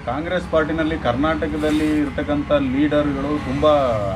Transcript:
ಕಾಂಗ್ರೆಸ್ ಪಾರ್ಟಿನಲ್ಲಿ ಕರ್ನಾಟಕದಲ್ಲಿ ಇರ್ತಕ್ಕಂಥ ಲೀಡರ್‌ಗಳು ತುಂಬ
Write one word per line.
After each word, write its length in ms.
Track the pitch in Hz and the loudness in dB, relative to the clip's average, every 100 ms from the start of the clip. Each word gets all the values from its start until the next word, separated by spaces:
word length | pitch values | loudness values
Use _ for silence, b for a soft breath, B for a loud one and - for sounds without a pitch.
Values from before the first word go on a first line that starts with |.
| - | -6
ಕಾಂಗ್ರೆಸ್ 460 | 131 170 180 180 | -6 -4 -4 0
ಪಾರ್ಟಿನಲ್ಲಿ 460 | 160 156 160 156 165 | 0 2 0 -2 -2
ಕರ್ನಾಟಕದಲ್ಲಿ 1040 | 127 120 156 156 160 151 151 151 156 151 | -2 0 0 0 -2 -2 0 2 2 0
ಇರ್ತಕ್ಕಂಥ 500 | 139 127 143 147 139 | 0 -2 -2 -2 2
ಲೀಡರ್‌ಗಳು 920 | 147 135 131 147 147 147 139 139 151 143 | 0 2 2 2 2 0 -2 -2 -4 -4
ತುಂಬ 200 | 139 151 147 131 110 101 | 0 4 4 2 0 -2